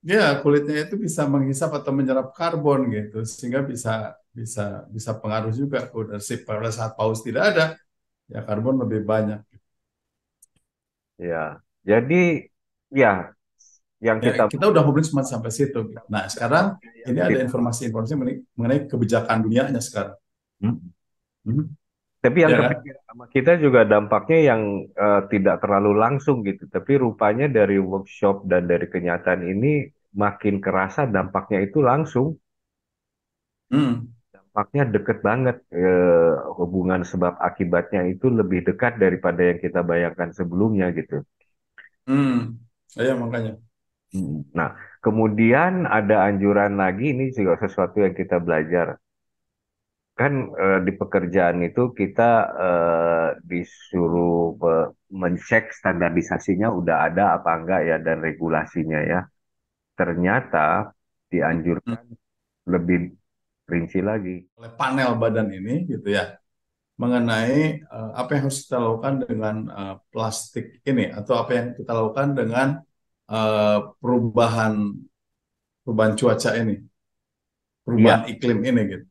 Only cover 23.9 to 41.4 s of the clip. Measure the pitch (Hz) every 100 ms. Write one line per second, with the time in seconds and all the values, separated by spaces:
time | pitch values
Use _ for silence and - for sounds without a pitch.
23.9 | 104 104 107 - 160 147 113 107 98 -
24.9 | - 104 101 98 104 95 80 101 98 104
25.9 | 104 117 139 135 127 98 98 90 95 -
26.9 | 139 123 101 104 113 147 117 101 98 92
27.9 | 98 95 - 101 98 95 90 87 87 87
28.9 | 90 87 87 - 90 87 98 135 151 -
29.9 | _ _ 98 101 101 - - 98 92 95
30.9 | - 135 98 92 98 - 98 98 151 127
31.9 | 139 147 123 143 156 _ _ _ _ _
32.9 | _ _ _ _ _ _ _ _ 135 135
33.9 | 117 - - _ - _ 104 101 143 127
34.9 | 104 - 107 101 120 127 123 _ 87 92
35.9 | 90 90 85 82 71 62 - 87 92 90
36.9 | 92 90 92 87 - 90 - 90 87 87
37.9 | 98 90 95 131 113 95 90 87 - 123
38.9 | 113 95 85 90 85 90 87 87 87 85
39.9 | 85 85 85 85 87 87 90 107 104 92
40.9 | 82 76 73 - _